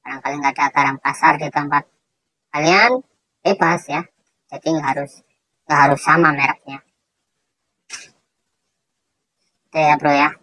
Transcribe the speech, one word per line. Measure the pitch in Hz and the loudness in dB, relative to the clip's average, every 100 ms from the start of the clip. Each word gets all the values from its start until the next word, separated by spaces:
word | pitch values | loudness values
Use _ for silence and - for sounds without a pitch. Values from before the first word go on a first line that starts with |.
Barangkali | 131 135 135 143 | -14 -10 -8 -2
nggak | 139 135 | -4 -2
ada | 143 | -2
garam | - 139 139 | 0 -2 -2
kasar | - - 160 147 | -6 0 0 0
di | 147 | -2
tempat | 151 147 143 - _ _ _ _ _ _ - | -6 -2 -4 -4 _ _ _ _ _ _ -2
kalian, | 156 185 262 254 - _ _ _ | 2 4 2 0 -6 _ _ _
bebas | 175 196 170 170 - | -4 0 0 -2 -4
ya. | 170 175 _ _ _ _ | -8 -10 _ _ _ _
Jadi | 143 - 160 | -10 -4 -4
nggak | 147 135 | -2 -6
harus, | 143 - _ _ _ _ _ | -8 -14 _ _ _ _ _
nggak | 147 | 2
harus | 156 143 | 4 2
sama | - 156 165 | 0 2 2
mereknya. | 143 139 - - 135 _ _ _ _ _ _ _ _ _ _ _ - - _ _ _ _ _ _ _ _ _ _ _ _ _ _ _ _ | 2 -4 -4 -12 -16 _ _ _ _ _ _ _ _ _ _ _ -20 -20 _ _ _ _ _ _ _ _ _ _ _ _ _ _ _ _
Oke | 160 | 0
ya, | 151 147 | 2 2
bro | 151 | 2
ya. | 143 143 - | 2 0 -2